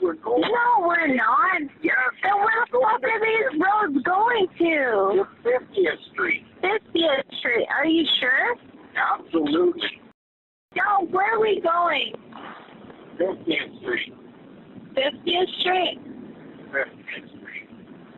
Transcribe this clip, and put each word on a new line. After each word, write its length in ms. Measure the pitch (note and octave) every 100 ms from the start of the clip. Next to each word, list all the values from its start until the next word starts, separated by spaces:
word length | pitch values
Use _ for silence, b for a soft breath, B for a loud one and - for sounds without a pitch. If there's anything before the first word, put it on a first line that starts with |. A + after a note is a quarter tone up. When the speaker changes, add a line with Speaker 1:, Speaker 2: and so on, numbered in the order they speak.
Speaker 1:
we 140 | F4+ D#4
going? 220 | A4 B4
Speaker 2:
No, 460 | F4+ A#4+ A#4+ A4 E4+
we're 280 | F4 D#4 B3+
not. 460 | A3+ C#4 F#4 F4 C#4 -
Speaker 1:
Yes. 140 | E4 - B4 -
Speaker 2:
Then 120 | F#4+
what, 200 | G4+ G#4+ A4+ A#4 A#4+
what 240 | A4 A#4+
are 160 | B4+ A4
these 400 | A4 A4+ C5+ D4+
roads 440 | F#4 G#4+ F#4 C4+
going 440 | E4 F#4 A#4 A#4 F#4 -
to? 680 | E4+ D4+ B3+ G3+ F#3+ F#4 G4
Speaker 1:
To 20 | -
fiftieth 580 | A#4+ B4+ - G4+ E4+ - -
Street. 340 | - - - - -
Speaker 2:
Fiftieth 640 | F#4 G#4+ - E4 D#4+ C4+ - -
Street. 260 | C4+ A3+ - B3+
Are 120 | D#4+
you 180 | E4 C#4+ -
sure? 360 | B3+ C4+ A4 A#4+ - - - -
Speaker 1:
Absolutely. 1040 | - - - D#4+ D4 E3+ - - - - - _ _ _ _ _ _ F4+
Speaker 2:
Yo, 300 | G4+ G4 E4+
where 280 | F#4 G#4 A4
are 20 |
we 200 | A4 F#4
going? 520 | E4 F4 E4+ C#4 - - - - - - - - - - - -
Speaker 1:
Fiftieth 640 | - E3 - - - -
Street. 340 | - - - - - - - - - - -
Speaker 2:
Fiftieth 560 | - C#4+ - E4+ F4 F#4 -
Street? 400 | F4+ F#4 E4 - - - - - - - -
Speaker 1:
Fiftieth 580 | C#3 - - - - -
Street. 400 | - - - - - - - -